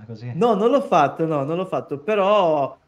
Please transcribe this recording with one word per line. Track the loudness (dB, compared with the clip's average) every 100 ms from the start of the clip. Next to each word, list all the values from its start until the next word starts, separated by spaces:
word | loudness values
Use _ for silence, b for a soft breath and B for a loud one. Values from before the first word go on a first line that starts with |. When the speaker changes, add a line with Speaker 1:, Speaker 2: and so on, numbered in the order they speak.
| -18
Speaker 1:
così. | -14 -10
Speaker 2:
No, | 0 2
non | 2 2
l'ho | 2
fatto, | 2 4 4 2 -2
no, | -2
non | -2 -4
l'ho | -4
fatto, | -6 -6 -8
però, | -2 0 2 2 2 0 -2 -8